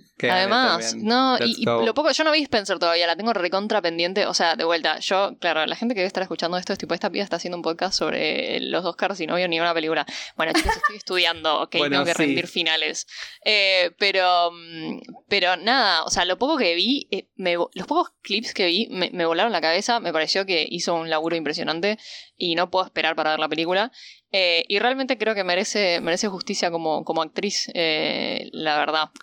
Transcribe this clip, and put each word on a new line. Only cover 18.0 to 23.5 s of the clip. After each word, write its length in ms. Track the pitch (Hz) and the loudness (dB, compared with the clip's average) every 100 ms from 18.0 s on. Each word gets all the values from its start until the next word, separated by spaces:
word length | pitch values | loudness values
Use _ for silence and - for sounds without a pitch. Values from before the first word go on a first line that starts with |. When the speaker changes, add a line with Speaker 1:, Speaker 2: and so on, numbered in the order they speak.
| - - | -2 -6
Speaker 2:
clips 320 | - 208 233 | -4 -4 -4
que 120 | - 185 | -2 0
vi 220 | 175 - | 0 -2
me, 200 | 185 175 | -2 -4
me 120 | 180 | -2
volaron 280 | 165 165 226 | 0 2 2
la 80 | 185 | 2
cabeza, 400 | 160 170 202 233 | 2 2 0 0
me 120 | 175 | 0
pareció 320 | 160 156 190 196 | -2 0 0 0
que 200 | 175 151 | 0 -2
hizo 260 | 175 165 | -4 -2
un 160 | 170 165 | -2 0
laburo 260 | 156 160 165 | 0 0 -2
impresionante 600 | 147 147 156 160 196 214 - - - - | -2 -4 -4 -2 -2 -2 -8 -18 -18 -6
y 200 | 180 165 | -2 0
no 140 | 180 | 0
puedo 140 | 185 185 | 0 -2
esperar 280 | - 156 | 0 0
para 160 | 160 156 | 0 0
ver 80 | 156 | 0
la 100 | |
película. 440 | 156 | 0